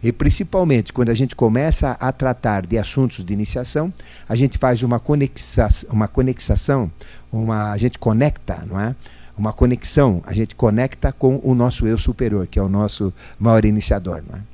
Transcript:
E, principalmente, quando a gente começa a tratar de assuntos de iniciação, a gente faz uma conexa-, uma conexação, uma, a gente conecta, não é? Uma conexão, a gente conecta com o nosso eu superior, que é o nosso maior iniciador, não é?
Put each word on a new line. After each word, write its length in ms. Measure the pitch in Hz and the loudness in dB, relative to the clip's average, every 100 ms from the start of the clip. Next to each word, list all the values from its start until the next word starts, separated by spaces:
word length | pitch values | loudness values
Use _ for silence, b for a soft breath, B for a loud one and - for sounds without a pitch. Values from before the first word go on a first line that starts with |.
E, 80 | 117 | 0
principalmente, 800 | - 143 - 190 190 175 127 104 | 2 2 2 0 0 2 2 0
quando 180 | - 120 | -2 0
a 40 | |
gente 220 | 113 120 - | 2 -2 2
começa 540 | 117 113 156 160 139 120 | 2 2 2 0 0 -2
a 100 | 127 | -4
tratar 560 | - 131 123 117 101 87 | -2 -2 -2 -2 -2 -2
de 120 | 113 | -2
assuntos 460 | 101 - 131 - | -2 0 -2 -2
de 80 | 90 | -6
iniciação, 600 | 101 104 127 123 151 165 - B B B | -4 -4 -6 -4 -4 -4 -6 B B B
a 60 | |
gente 220 | 120 135 - | 0 2 2
faz 260 | 131 120 | 2 2
uma 160 | 120 120 | 2 0
conexa-, 880 | - 147 139 - - - 107 - - | 0 0 0 -4 -4 0 2 2 2
uma 180 | 107 107 | 0 0
conexação, 800 | - 127 127 - 110 - 139 98 - B B B | 0 0 -2 0 0 2 0 0 -6 B B B
uma, 400 | 113 113 110 104 | -4 -2 -2 -2
a 40 | 101 | 0
gente 220 | 123 - | -2 0
conecta, 680 | - 110 147 - - 85 85 | 0 2 2 0 -8 -10 -6
não 140 | 95 | -4
é? 160 | 107 123 B B B - | -4 -6 B B B -6
Uma 160 | 107 | -6
conexão, 720 | - 123 123 - - 139 90 - | 2 2 2 0 2 4 2 -2
a 80 | |
gente 200 | 98 113 | -4 -4
conecta 580 | - 117 107 131 - 139 | 0 2 2 -2 -2 -4
com 280 | - 135 135 | 2 2 2
o 100 | - | 2
nosso 320 | 123 123 - 113 | 2 2 2 0
eu 100 | 113 | 2
superior, 500 | - 120 120 101 90 | 0 0 0 0 0
que 120 | - | 0
é 40 | |
o 60 | 98 | 0
nosso 440 | 98 104 - 98 - B B | 2 0 -2 -4 -4 B B
maior 260 | 110 113 | 4 4
iniciador, 580 | 107 107 - 101 90 82 78 | 4 2 0 -2 -2 -8 -10
não 100 | 87 | -14
é? 40 | 107 | -16